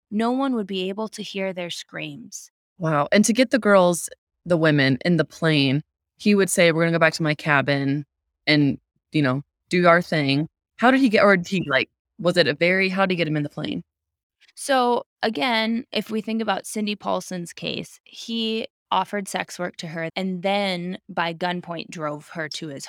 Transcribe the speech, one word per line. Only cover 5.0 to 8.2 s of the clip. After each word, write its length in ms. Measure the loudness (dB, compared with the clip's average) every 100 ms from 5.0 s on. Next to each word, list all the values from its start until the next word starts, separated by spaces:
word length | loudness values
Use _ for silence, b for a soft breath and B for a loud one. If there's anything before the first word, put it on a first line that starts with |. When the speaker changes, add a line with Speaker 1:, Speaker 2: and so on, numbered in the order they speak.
Speaker 2:
in 140 | 2 2
the 80 | 0
plane, 560 | -2 2 4 4 0 -4 _ _ _
he 180 | 2 4
would 160 | 2
say, 200 | 4 4
"We're 120 | 4
gonna 80 | 2
go 80 | 4
back 140 | 2
to 100 | 2
my 100 | -2
cabin 720 | -2 2 2 2 0 -2 -4 -6 _